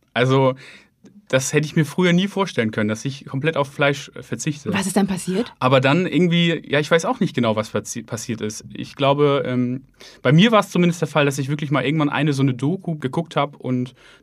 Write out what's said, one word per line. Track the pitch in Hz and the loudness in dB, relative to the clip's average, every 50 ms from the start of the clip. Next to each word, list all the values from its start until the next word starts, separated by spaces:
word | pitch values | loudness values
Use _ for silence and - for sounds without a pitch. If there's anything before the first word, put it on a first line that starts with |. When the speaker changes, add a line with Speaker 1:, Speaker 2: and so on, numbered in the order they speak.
| _ _ - | _ _ -2
Speaker 1:
Also | 120 123 131 131 135 135 131 127 131 - - - - - _ _ _ - - - - - - | 0 2 2 4 4 4 2 0 -2 -8 -20 -20 -20 -20 _ _ _ -20 -20 -20 -20 -4 0
das | - 131 131 - - | 0 0 0 0 0
hätte | 151 151 | 0 0
ich | 147 - | 0 0
mir | 170 151 | 0 0
früher | - - - 180 175 170 | 0 0 0 2 4 4
nie | 180 190 196 | 2 2 0
vorstellen | - 196 196 180 - - 113 110 | -2 -2 -4 -2 -2 -2 -2 -2
können, | 110 113 107 107 | -2 -2 -2 -2
dass | 107 110 - | -2 -4 -6
ich | 139 135 - - | -8 -8 -10 -10
komplett | - - 135 135 156 156 - | -10 -8 -4 -2 -2 -2 -2
auf | 143 139 | -2 -4
Fleisch, | - - 147 143 143 139 - - - | -2 0 0 0 0 -2 -6 -14 -16
äh, | - | -18
verzichte. | - - - 120 - 160 147 - - - 170 | -12 -10 -8 -6 -4 -6 -6 -6 -4 -4 -2
Speaker 2:
Was | 196 190 | -2 -2
ist | 190 - 208 | 0 0 0
dann | 196 196 | 0 0
passiert? | 196 175 - 180 185 196 240 - - - | 0 -4 -4 -4 -4 -4 -4 -6 -4 -2
Speaker 1:
Aber | - 127 139 131 | 0 2 4 4
dann | 123 135 147 170 185 | 4 4 2 2 0
irgendwie, | 170 - 151 180 175 170 170 170 170 165 - - - | 0 2 2 2 2 4 2 2 2 0 -2 -4 -2
ja, | - 147 | -2 -2
ich | 151 - | 0 2
weiß | 170 165 170 | 0 0 2
auch | 208 262 - | 0 -2 -2
nicht | 185 143 - | -2 -2 0
genau, | - 120 113 107 | 0 0 0 0
was | 110 107 - | 0 -2 -4
passi-, | - 107 98 - - 117 113 | -4 -6 -6 -6 -10 -12 -10
passiert | - 123 113 - - 113 110 | -10 -10 -10 -8 -6 -6 -6
ist. | 107 107 110 - - - | -6 -8 -8 -10 -14 -14
Ich | - - 120 - - | -12 -12 -12 -12 -6
glaube, | - 135 135 139 143 147 143 139 143 - - | 0 2 2 2 4 2 2 2 0 -2 -2
ähm, | 127 123 123 123 123 135 - - _ - - - - - | -2 -2 -2 -2 -4 -8 -10 -16 _ -20 -20 -20 -10 -2
bei | - 123 147 | 2 4 6
mir | 165 202 240 | 8 8 8
war | 226 208 | 6 4
es | 196 - | 4 2
zumindest | - 180 175 175 170 - | 2 2 2 2 2 0
der | 160 143 | -4 -2
Fall, | - 156 143 | 0 2 2
dass | 143 139 151 | 2 0 -2
ich | 135 131 | -4 -4
wirklich | 151 147 160 135 | -4 -4 -2 0
mal | 147 139 113 | 0 0 0
irgendwann | 135 151 160 147 143 | 0 0 0 0 0
eine | - - 147 156 143 | 0 0 0 0 2
so | 135 139 | 2 2
eine | 139 123 | 0 0
Doku | 131 135 143 175 190 - 170 165 151 | 0 -2 -2 -2 -4 -4 -8 -6 -6
geguckt | - 131 135 170 165 - - | -6 -6 -4 -4 -6 -4 -2
hab | 156 143 143 143 | -2 -2 -2 -4
und | - - 127 127 123 127 131 - _ - - - - | -8 -6 -4 -2 -2 -4 -6 -8 _ -20 -20 -20 -20